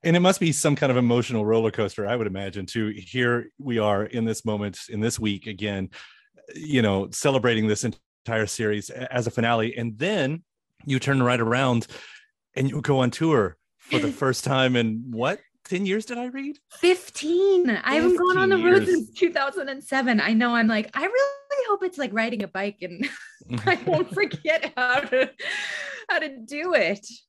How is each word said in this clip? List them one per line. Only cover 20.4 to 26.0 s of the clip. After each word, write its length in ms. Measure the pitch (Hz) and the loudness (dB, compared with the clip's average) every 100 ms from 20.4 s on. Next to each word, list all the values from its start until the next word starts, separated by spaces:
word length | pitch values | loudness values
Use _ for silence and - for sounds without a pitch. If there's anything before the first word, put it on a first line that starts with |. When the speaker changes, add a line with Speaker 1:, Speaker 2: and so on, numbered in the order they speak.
| 240 | 2
Speaker 2:
I'm 120 | 233 220 | 2 2
like, 240 | 220 214 | 0 -2
"I 100 | 254 | -4
really 640 | 349 494 554 554 554 571 480 | -2 0 0 -2 -6 -4 0
hope 140 | 403 | -2
it's, 140 | 370 320 | -2 -4
like, 160 | 254 | -4
riding 300 | 208 226 233 | -2 -2 -4
a 60 | 196 | -6
bike 300 | 190 202 202 | -6 -6 -6
and 260 | 185 175 277 - - - - | -12 -8 -8 -8 -18 -20 -10
<laughs> 160 | - - | -4 0
I 120 | 349 - | 0 0
won't 260 | 320 - | 0 0
forget 600 | 381 415 - 302 320 320 - | -2 -2 -2 -2 -2 -2 -2
how 240 | 247 254 | 0 0
to, 300 | 277 254 262 - - - - - - 539 | 2 0 0 -2 -8 -8 -8 -10 -10 -12